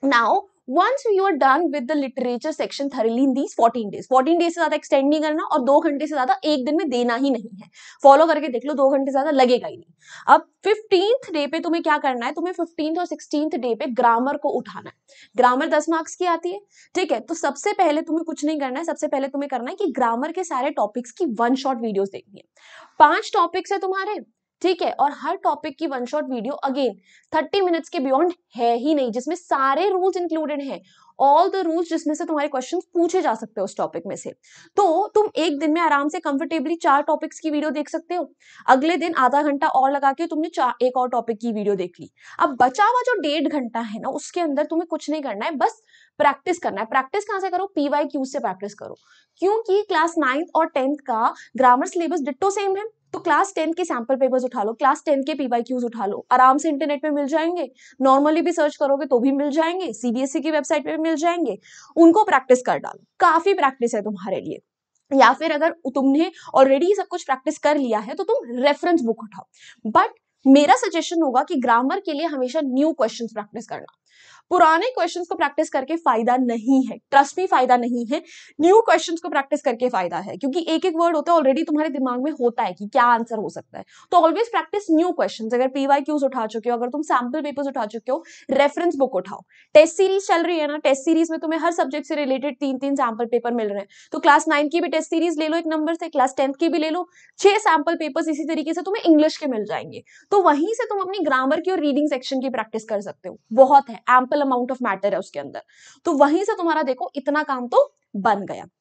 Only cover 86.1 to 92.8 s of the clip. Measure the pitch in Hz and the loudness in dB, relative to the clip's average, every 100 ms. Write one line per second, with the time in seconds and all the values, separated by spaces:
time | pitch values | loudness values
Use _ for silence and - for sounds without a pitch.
86.1 | 302 269 262 220 226 220 240 247 285 311 | 0 0 -2 -6 -6 -4 -4 -4 -6 -2
87.1 | 285 240 294 294 277 277 277 214 226 226 | -2 -2 -6 -6 -6 -6 -6 -8 -8 -6
88.1 | 277 - - _ 262 285 285 339 285 262 | -6 -6 -20 _ 2 2 2 -2 0 0
89.1 | 185 185 - - _ _ - 320 - 381 | -2 -6 -12 -16 _ _ 8 8 6 2
90.1 | 381 392 339 330 349 294 302 302 269 269 | 2 0 0 2 0 -2 0 0 0 2
91.1 | 320 330 320 320 320 320 339 311 311 - | 2 2 -2 -4 -2 -2 0 -2 -2 -6
92.1 | 302 294 262 285 277 285 262 | -4 -2 -2 -2 -4 -4 -4